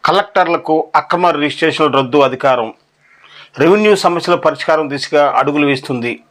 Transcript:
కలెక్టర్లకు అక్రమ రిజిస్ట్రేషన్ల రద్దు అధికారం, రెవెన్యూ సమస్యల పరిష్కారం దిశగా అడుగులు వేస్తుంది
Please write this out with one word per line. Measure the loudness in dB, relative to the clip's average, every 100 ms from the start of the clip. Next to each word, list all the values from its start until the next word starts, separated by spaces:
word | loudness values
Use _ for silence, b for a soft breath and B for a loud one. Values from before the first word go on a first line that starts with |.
| 0
కలెక్టర్లకు | 0 0 0 0 -2 -2 -2 0 -4
అక్రమ | -2 0 0 0
రిజిస్ట్రేషన్ల | -4 -2 -4 0 0 0
రద్దు | 0 2 2
అధికారం, | 0 0 0 -2 -10 _ _ B B B B B 0
రెవెన్యూ | 2 4 4 2 0
సమస్యల | -2 -2 0 0
పరిష్కారం | -2 -2 -2 -2
దిశగా | -6 -2 0 2 0
అడుగులు | 0 0 0
వేస్తుంది | -2 -4 -6 -6 -8 _